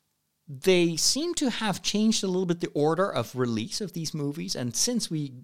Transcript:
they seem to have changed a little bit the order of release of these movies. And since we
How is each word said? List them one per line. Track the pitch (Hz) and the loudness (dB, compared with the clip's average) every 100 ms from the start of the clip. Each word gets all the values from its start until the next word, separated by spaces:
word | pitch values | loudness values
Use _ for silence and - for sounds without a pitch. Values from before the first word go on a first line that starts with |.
| _ _ _ _ - | _ _ _ _ -16
they | 135 180 180 170 160 | -2 4 6 4 2
seem | - 262 339 | 0 2 -2
to | 330 269 | 0 -2
have | - 220 180 | 0 -2 -2
changed | - 202 220 220 | 0 2 4 2
a | 190 | 2
little | 180 | 0
bit | 180 170 | 0 -2
the | 170 | -2
order | - 151 160 196 | 2 2 2 0
of | 131 117 | 0 -4
release | 127 123 110 147 - | 0 0 0 -2 -6
of | 196 | -6
these | 165 151 | -6 -6
movies. | 156 143 151 185 | -4 -4 -4 -6
And | - 123 - | -4 -4 0
since | - 240 - | 0 0 -2
we | 156 143 123 | -4 -6 -8